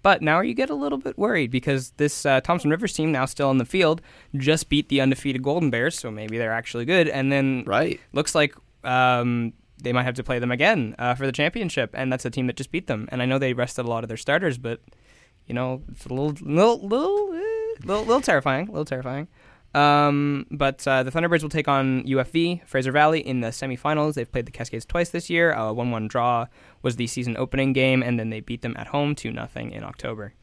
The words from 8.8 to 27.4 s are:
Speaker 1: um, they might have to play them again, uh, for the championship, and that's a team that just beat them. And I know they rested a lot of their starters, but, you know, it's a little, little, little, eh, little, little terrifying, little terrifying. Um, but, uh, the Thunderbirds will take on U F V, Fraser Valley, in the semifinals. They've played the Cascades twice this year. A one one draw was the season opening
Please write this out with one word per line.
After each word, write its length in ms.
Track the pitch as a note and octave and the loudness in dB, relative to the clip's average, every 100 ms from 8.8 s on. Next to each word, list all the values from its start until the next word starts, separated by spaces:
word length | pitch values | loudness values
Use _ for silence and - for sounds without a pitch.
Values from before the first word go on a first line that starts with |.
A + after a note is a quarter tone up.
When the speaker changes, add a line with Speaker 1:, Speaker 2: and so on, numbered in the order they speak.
Speaker 1:
um, 680 | B2 B2+ B2+ B2 A#2+ A#2+ A#2 - _ - | -2 2 4 4 2 0 -2 -8 _ -8
they 100 | B2 | -2
might 120 | B2 | 0
have 100 | B2+ | 0
to 80 | B2+ | -4
play 160 | B2 B2 | -4 -2
them 140 | B2 | -2
again, 420 | B2 E3+ G#3 A2 - | 2 4 4 -2 -2
uh, 160 | A#2+ B2 | -2 0
for 100 | C3+ | -2
the 60 | |
championship, 580 | C3 D3+ A#3 F#3 - A#2+ | 0 -2 0 -4 -2 -4
and 180 | - C3 | -4 -2
that's 120 | B2+ | -2
a 60 | B2 | -4
team 160 | B2+ B2+ | -2 -4
that 80 | - | -4
just 140 | C3 | -6
beat 160 | E3 - | -6 -4
them. 220 | A2+ A2 | -6 -4
And 100 | B2+ | -2
I 60 | B2 | 0
know 120 | C3+ | 2
they 120 | C3+ | 0
rested 320 | B2 B2 - | 0 -4 -4
a 40 | A#2+ | -4
lot 160 | A2+ | -4
of 40 | A2+ | -6
their 80 | A2+ | -6
starters, 420 | - D#3 F#3 B2 | 0 0 0 -2
but, 220 | A#2+ - - - _ _ _ _ - | -8 -10 -14 -20 _ _ _ _ -8
you 80 | |
know, 280 | B2 B2+ C3 - | -4 -4 -6 -10
it's 160 | B2 - | -16 -8
a 40 | |
little, 240 | B2+ D3 C#3+ | -4 -4 -4
little, 460 | - D#3 A3 A3+ G3+ | -2 4 4 4 -2
little, 460 | A#3 F4 G4+ G4+ | -2 0 -2 -2
eh, 460 | E4+ G#4+ A4 A4 A4+ | -4 -6 -6 -6 -8
little, 200 | - G#3 | -4 -4
little 160 | A3 B3+ | 2 2
terrifying, 460 | C4 D3+ C#3 C3 G3+ | 4 2 2 -2 -4
little 180 | D#3+ | -6
terrifying. 420 | D3+ B2+ B2+ C3+ D#3+ _ - - _ | -6 -6 -6 -8 -10 _ -20 -20 _
Um, 720 | C#3+ D3 D3 D3 C#3+ C#3+ C#3+ - | 4 6 6 4 4 0 -2 -6
but, 360 | D3 C#3 C3+ C#3 | -2 -2 0 0
uh, 140 | C3 | 2
the 80 | B2+ | 2
Thunderbirds 320 | E3 E3+ E3+ | 0 2 2
will 80 | D3+ | 2
take 180 | D#3 D3 | -2 2
on 340 | C#3 C3+ C3 C3 | 2 2 0 0
U 120 | C3 | 0
F 120 | B2+ | 2
V, 320 | E3 E3+ F3 | 2 0 -2
Fraser 280 | - C3+ C3 | -2 -2 2
Valley, 280 | C#3+ D3+ D#3+ | 4 4 4
in 200 | - B2+ | 0 -4
the 60 | A2+ | -4
semifinals. 640 | - C3+ B2 D3 D3+ D3+ | -6 -8 -4 0 0 0
They've 160 | D3 A#2 | -2 -4
played 160 | B2+ A#2+ | -6 -6
the 60 | |
Cascades 340 | - A#2+ A#2 - | -10 -8 -8 -4
twice 240 | F3 F3 | -2 -2
this 180 | E3+ - | -4 -2
year. 240 | E3+ E3+ | 2 4
A 180 | A2+ A2 | 2 -2
one 200 | A2+ A#2+ | -2 -2
one 180 | A2+ G#2+ | -2 -2
draw 380 | B2 A#2+ A#2+ A#2+ _ - _ | 0 2 0 -2 _ -20 _
was 160 | C3+ A#2+ | -4 -2
the 100 | A#2 | -4
season 300 | - B2 | -2 -4
opening 380 | A2 | -2